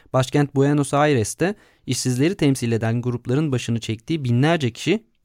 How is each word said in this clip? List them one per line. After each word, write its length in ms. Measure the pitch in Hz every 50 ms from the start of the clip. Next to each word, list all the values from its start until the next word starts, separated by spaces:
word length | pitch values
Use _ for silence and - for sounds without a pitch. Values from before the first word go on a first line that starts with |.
| - _ -
Başkent 420 | 131 131 - - 147 143 139 -
Buenos 380 | 135 139 143 147 147 139 - -
Aires'te 640 | 143 147 151 139 120 107 - - - 147 190 208 - _ _ _ _ _
işsizleri 500 | - 123 - - 127 123 123 143 170 202
temsil 360 | - 170 143 135 - 123 117
eden 300 | 117 110 117 113 117 120
grupların 500 | 117 123 120 117 - - 123 147 160 151
başını 280 | 127 120 - - 120 113
çektiği 440 | - - 110 - - - 165 160 135
binlerce 480 | 120 117 120 139 156 170 165 135 117
kişi 320 | - - - 147 190 226 - _ _ _